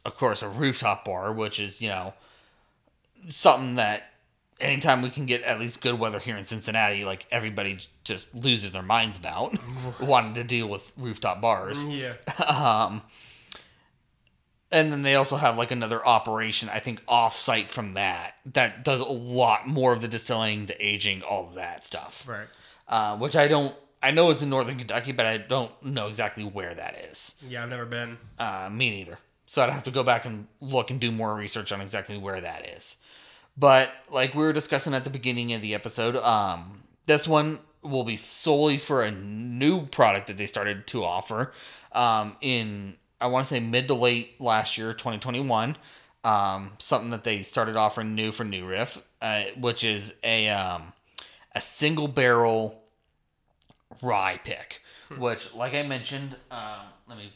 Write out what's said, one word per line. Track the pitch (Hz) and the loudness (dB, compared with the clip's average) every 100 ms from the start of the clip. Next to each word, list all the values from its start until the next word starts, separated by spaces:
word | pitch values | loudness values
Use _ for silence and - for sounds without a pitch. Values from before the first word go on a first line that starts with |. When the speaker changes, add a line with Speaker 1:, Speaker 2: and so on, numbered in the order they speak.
| 107 | -10
Speaker 1:
of | - | 0
course, | 127 101 | 0 0
a | 107 | -6
rooftop | 110 139 123 110 98 | -2 -2 0 0 -2
bar, | - 92 101 | -4 -4 -4
which | 110 107 104 | -2 -4 -4
is, | 101 - | -6 -6
you | 113 | -6
know, | 95 92 - _ _ _ _ _ _ _ _ _ _ 185 | -4 -8 -12 _ _ _ _ _ _ _ _ _ _ -8
something | 143 185 127 131 | 4 6 6 2
that | 123 107 107 - _ _ _ _ - | 0 0 -2 -8 _ _ _ _ -6
anytime | 143 135 151 127 | -2 2 4 4
we | 127 | 2
can | 135 131 | -4 -2
get | 120 | 0
at | 117 110 | 0 -2
least | 117 - | -4 -2
good | 123 120 | -2 0
weather | 113 104 | -2 -2
here | 123 104 | -6 -8
in | |
Cincinnati, | 95 110 - 110 104 101 | -8 -8 -2 2 2 0
like, | 98 95 - | -4 -6 -4
everybody | 117 110 104 98 95 | -4 -2 -4 -4 -6
j-, | - _ | -12 _
just | - 92 - | -8 -8 -10
loses | 123 127 117 98 | -2 0 0 -2
their | 95 | -6
minds | 92 113 110 92 | 0 2 2 -4
about | 85 82 135 | -8 -4 -4
<laughs> | 220 120 131 | -4 -8 -10
Speaker 2:
Right. | 127 120 | -10 -6
Speaker 1:
wanting | 135 127 113 | 4 4 4
to | 117 | -4
deal | 120 120 110 | -2 -2 -2
with | 101 - - | -6 -10 -10
rooftop | 127 104 104 90 | -8 -4 -2 2
bars. | 113 101 95 143 | 2 2 0 -6
Speaker 2:
Mm, | 147 139 | -6 -6
yeah. | 127 120 - - 160 | -8 -10 -10 0 0
Speaker 1:
<laughs> | 139 135 110 101 | 4 4 4 2
Um, | 107 - - - - - - - _ _ _ _ _ _ _ _ _ _ | -2 -12 -20 -20 -20 -18 -18 -18 _ _ _ _ _ _ _ _ _ _
and | 160 156 | 4 4
then | 147 | 2
they | 139 139 | 4 4
also | 135 139 | 4 4
have, | 139 113 | 4 4
like, | 120 | 0
another | 127 110 113 123 | -2 -2 2 6
operation, | 113 113 110 110 107 107 | 6 4 -2 -2 -4 -4
I | 104 | -6
think, | 127 110 - | -6 -8 2
off-site | 120 113 - - 113 101 | 4 4 2 0 0 -2
from | - 104 | -6 -6
that, | 95 98 87 82 - 135 | -2 -2 -2 -8 -14 -2
that | 135 117 101 | 2 2 0
does | 127 131 | -2 -2
a | |
lot | 127 127 120 123 117 107 127 | -2 -6 -2 4 4 4 0
more | 143 127 | 2 4
of | 117 | 4
the | 113 | 0
distilling, | 113 - 113 110 104 101 | -6 -2 0 0 -2 -6
the | - | -4
aging, | 104 104 104 95 | -2 0 0 -2
all | 90 101 87 | -4 -4 -6
of | 90 | -10
that | 87 80 | -10 -10
stuff. | - 82 71 - 131 | -12 -12 -12 -14 -12
Speaker 2:
Right. | 107 113 - - - - | -12 -12 -20 -20 -20 -2
Speaker 1:
Uh, | 113 107 104 | 0 0 -2
which | 139 156 | 2 4
I | 147 | 6
don't, | 151 139 - _ _ | 6 2 -4 _ _
I | 135 | 4
know | 156 170 | 6 6
it's | 135 | 4
in | 143 | 2
Northern | 135 120 131 | 0 0 -4
Kentucky, | 120 117 120 | -4 -4 -2
but | 123 113 | 0 0
I | 110 | 0
don't | 101 131 117 - | -2 -2 -2 -8
know | 135 135 104 | -6 -4 -4
exactly | 110 107 - | -4 -4 -4
where | 104 98 87 | -8 -8 -8
that | 85 - - - | -8 -10 -12 -14
is. | - - - 131 | -14 -14 -16 -12
Speaker 2:
Yeah, | 120 | -10
I've | 120 | -8
never | 123 | -8
been. | 117 120 117 117 - - | -8 -8 -8 -12 -16 -8
Speaker 1:
Uh, | 113 95 95 | -6 -6 -6
me | 107 123 | -2 -2
neither. | 101 87 - _ _ _ | -2 -10 -16 _ _ _
So | - | 2
I'd | 123 | 2
have | 139 | 2
to | 131 | -2
go | 131 | 2
back | 127 117 | 4 2
and | 123 107 104 _ | 0 -10 -14 _
look | 139 131 110 | -2 0 0
and | 127 | -2
do | 117 | -2
more | 113 110 | 0 -2
research | 107 104 110 98 | -2 -6 -6 -6
on | 101 | -6
exactly | 98 104 95 104 | -6 -8 -6 -8
where | 98 95 | -6 -6
that | 87 80 - | -8 -10 -14
is. | - - - _ - - - _ | -14 -16 -16 _ -20 -20 -20 _
But | - 139 131 127 - - | 6 10 10 8 0 -4
like | 135 131 | 0 2
we | 143 | 4
were | 156 | 2
discussing | 151 147 139 151 | 2 0 -2 0
at | 135 | -2
the | 135 | -2
beginning | 135 127 123 120 | -4 -2 -2 -2
of | 113 | -2
the | 104 | -2
episode, | 104 110 - 117 127 | -4 -4 -2 0 2
um, | 117 110 98 85 87 101 - _ | 4 4 2 -2 -8 -18 -20 _
this | - 151 160 | 4 4 6
one | 151 151 156 - _ | 4 2 -4 -12 _
will | 147 135 | -4 -2
be | 117 107 | -2 -4
solely | - - 160 143 151 139 | -6 -2 2 4 6 4
for | 139 135 | 2 0
a | 107 | 0
new | 101 101 107 123 120 143 185 139 | -2 -8 -8 -6 2 4 4 0
product | - 117 98 101 | 4 4 4 -2
that | 98 | -8
they | 101 | -6
started | - 104 98 - | -4 -2 -4 -6
to | 120 | -4
offer, | 87 90 - 110 135 - - - - | -2 -2 -4 -4 -4 -8 -20 -20 -4
um, | - 120 110 104 98 | 2 4 4 0 -4
in, | 139 123 110 101 98 85 _ _ | 0 0 -2 -6 -10 -16 _ _
I | 123 | 0
wanna | 127 | 0
say | 131 131 | 0 -2
mid | 117 120 131 | 0 0 2
to | |
late | 127 120 120 117 - | 0 0 -2 -6 -6
last | 123 110 104 - | 0 0 0 -4
year, | 113 | -6
twenty | 113 123 107 | -6 -8 -6
twenty-one. | 127 123 135 113 117 151 - - _ _ | -6 -4 -2 0 -2 -6 -14 -20 _ _
Um, | 117 104 101 95 98 107 | 0 2 2 -2 -8 -14
something | - 127 117 | -2 -2 -2
that | 113 | -6
they | 117 104 | -4 -4
started | 95 - 110 110 | -4 -2 0 2
offering | 107 117 110 | 2 0 -4
new | 110 110 | -2 -4
for | 107 | -4
New | 110 95 92 | -6 -6 -6
Riff, | 92 120 - - _ | -4 -4 -8 -16 _
uh, | 113 107 101 120 | -4 -2 -4 -2
which | 120 113 | -2 0
is | 113 104 104 - | 0 -2 -6 -6
a, | 117 113 107 | 0 2 2
um, | 101 92 87 80 - _ - - - _ | 0 -2 -4 -10 -20 _ -16 -16 -20 _
a | - | -8
single | - - 151 156 147 | -6 0 0 2 0
barrel | 139 127 120 117 113 110 - _ _ _ _ _ _ _ _ _ _ _ - | 4 6 6 6 2 -2 -8 _ _ _ _ _ _ _ _ _ _ _ -8
rye | 123 104 95 92 | -2 0 0 -2
pick, | - - - - - - - | -8 -10 -12 -18 -20 -20 -18
Speaker 2:
Hmm. | 135 | -4
Speaker 1:
which, | 120 110 - | -2 -2 -8
like | 113 127 | -6 -2
I | 143 | -2
mentioned, | 143 131 - 139 139 131 _ | -4 -6 -6 -8 -10 -14 _
um, | 120 107 101 101 - - | -12 -10 -12 -16 -20 -20
let | 113 | -18
me | 104 | -16